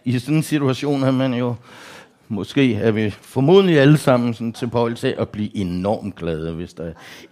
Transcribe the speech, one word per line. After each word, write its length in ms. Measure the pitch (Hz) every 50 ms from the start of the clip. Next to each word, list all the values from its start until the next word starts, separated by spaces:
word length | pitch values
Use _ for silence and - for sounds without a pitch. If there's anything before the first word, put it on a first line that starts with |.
| -
i 140 | 123 120 123
sådan 180 | - 139 151
en 60 | 160
situation 600 | 151 - 147 151 143 131 127 - 139 147 143 139
er 80 | 135 131
man 240 | 135 127 135 131 123
jo, 200 | 120 123 123 120 - - - - - - - - - - _ _ _ _ -
måske 460 | 113 101 - - - 139 139 123 107
er 160 | 101 101 113
vi 200 | 104 110 110 104
formodentlig 680 | - - - - - 127 135 147 185 196 196 180 165 143
alle 180 | 135 143 151
sammen 380 | 143 - 139 127 120 120 120 117
sådan 180 | - 117 117
tilbøjelige 440 | 113 - 123 117 120 120 117 117 117
til 180 | - - 131 - -
at 100 | 113 -
blive 280 | - 104 104 101 -
enormt 600 | 104 95 87 87 90 92 101 110 - - 101 -
glade, 360 | - 82 85 80 78 80 82 82
hvis 200 | 80 87 80 -
der 100 | - 82
er 80 | 85 - - - - - - - -